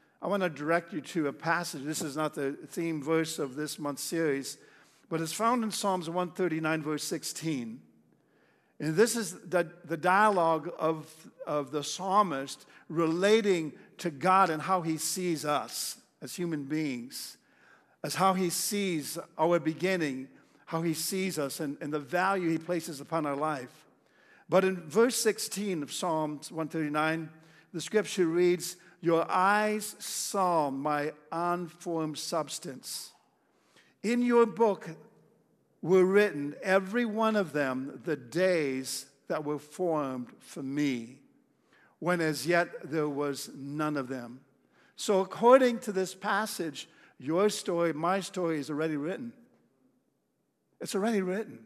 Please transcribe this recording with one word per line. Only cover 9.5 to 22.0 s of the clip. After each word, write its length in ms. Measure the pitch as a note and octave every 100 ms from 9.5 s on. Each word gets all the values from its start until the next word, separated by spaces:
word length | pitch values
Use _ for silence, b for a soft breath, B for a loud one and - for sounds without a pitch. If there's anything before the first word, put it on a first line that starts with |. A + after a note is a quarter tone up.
| F3 E3 - D3
the 120 | D#3+
dialogue 760 | F3+ F#3+ G#3+ F#3+ E3 D#3+ D#3 -
of, 340 | D#3+ D#3 C#3+ - F3+ - C5
of 260 | D3 C3
the 120 | D3
psalmist 840 | C#3+ - F#3+ G3 G3+ C3+ C3+ - - B B
relating 840 | D#3+ D#3+ E3 G3+ A3 G#3 F3 D#3 - B -
to 100 | F3
God 400 | C#3 F3 F#3+ F3+
and 120 | D#3
how 200 | C#3+ F#3
he 160 | E3 D#3+
sees 480 | - F#3 F3+ D#3 D3
us 520 | C#3+ A2+ - - - _ -
as 140 | C3+ -
human 280 | E3+ D3+
beings, 760 | C3+ D#3 D#3 B2 A#2+ - - - b b b b b b
as 120 | D3+ C#3+
how 180 | F#3+
he 160 | F#3 F3+
sees 720 | E3 - G#3 G3 D#3+ C#3 E3 - -
our 220 | E3 F3
beginning, 720 | D3+ C#3+ F3+ F#3 D3+ C3 C3 b b b b
how 160 | E3
he 140 | E3 D#3
sees 420 | - F#3+ F#3+ D#3
us 220 | C#3 -
and, 180 | D3+ D3
and 140 | D3+
the 60 |
value 500 | D3+